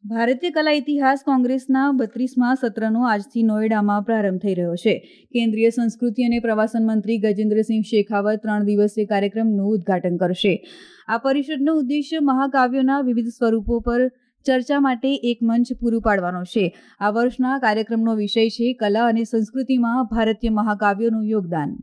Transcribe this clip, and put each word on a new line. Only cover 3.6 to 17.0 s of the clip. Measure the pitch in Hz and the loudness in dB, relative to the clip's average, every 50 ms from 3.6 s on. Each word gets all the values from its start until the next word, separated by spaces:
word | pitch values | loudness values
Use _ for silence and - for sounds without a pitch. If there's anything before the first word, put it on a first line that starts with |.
| 220 220 220 214 208 202 202 208 202 | 0 0 0 2 2 2 0 0 0
પ્રારંભ | 208 226 220 202 196 185 185 - | 0 0 0 2 0 -2 0 -2
થઈ | 208 185 | -2 0
રહ્યો | 180 175 170 170 | 0 -2 -2 -2
છે. | 175 - 220 180 - - - - - - _ - | 0 0 0 0 0 -4 -14 -20 -20 -20 _ -4
કેન્દ્રીય | 240 233 226 214 214 226 226 | 0 0 0 0 2 2 2
સંસ્કૃતિ | 226 247 233 226 208 - 240 240 214 247 247 | 2 2 -2 -2 -2 -2 -4 -2 0 0 0
અને | 240 233 233 | 2 0 0
પ્રવાસન | 226 226 220 214 214 220 220 233 220 | 0 0 0 0 0 0 0 0 0
મંત્રી | 220 220 214 202 196 233 220 | 2 0 0 0 0 -2 0
ગજેન્દ્રસિંહ | 202 214 208 190 220 214 208 214 214 214 220 220 | 0 0 0 0 0 0 2 0 0 0 0 -2
શેખાવત | 214 - - 208 208 208 220 202 196 208 214 214 - | -2 0 0 0 0 0 -2 -2 0 0 -2 -2 -2
ત્રણ | 214 208 208 208 202 | -4 -2 0 0 0
દિવસીય | 208 202 208 208 208 220 208 | 2 2 2 2 2 -2 -2
કાર્યક્રમનું | 202 214 196 202 202 202 220 226 226 214 196 196 202 | 0 0 0 0 0 -2 0 0 0 2 0 0 0
ઉદ્ઘાટન | 220 202 175 - 190 180 175 180 175 175 | 0 -2 0 -2 -2 0 0 -2 -2 0
કરશે. | 185 175 185 - - 208 170 - - - - - - - - - - - | 0 -2 -2 0 0 0 0 0 -4 -14 -20 -20 -20 -20 -20 -20 -6 -4
આ | 214 226 | -4 -2
પરિષદનો | 226 269 269 294 269 277 311 262 277 302 320 311 | 0 0 0 0 -2 -4 -4 -2 0 0 2 0
ઉદ્દેશ્ય | 277 247 285 294 285 - 320 320 294 277 | 0 0 -2 -2 -2 -2 -2 0 2 2
મહાકાવ્યોના | 262 254 269 277 269 277 254 247 247 269 262 262 277 285 | 2 2 0 0 2 0 0 2 2 0 2 2 2 0
વિવિધ | 277 254 240 226 233 233 - | 0 0 0 -2 -2 -4 -4
સ્વરૂપો | - 247 226 220 226 202 220 240 233 | -2 0 0 0 0 0 -2 -4 -2
પર | 220 240 240 254 254 254 _ _ _ _ _ _ _ | -2 -2 0 0 0 0 _ _ _ _ _ _ _
ચર્ચા | - 262 254 247 - 285 285 | 0 0 0 0 0 0 2
માટે | 277 269 254 233 247 269 277 269 - 240 | 2 2 0 0 -2 -2 -2 -2 -2 -4
એક | 240 233 233 | -2 0 0
મંચ | 226 226 240 240 - 247 - | 0 2 2 0 -2 -4 -4
પૂરું | 240 240 226 226 208 226 | -2 -2 -2 0 0 0
પાડવાનો | 208 196 180 175 180 180 180 | 0 0 0 -4 -4 -6 -8
છે. | 175 - 226 196 170 - - - - - _ | -4 -2 0 0 0 -2 -8 -20 -20 -12 _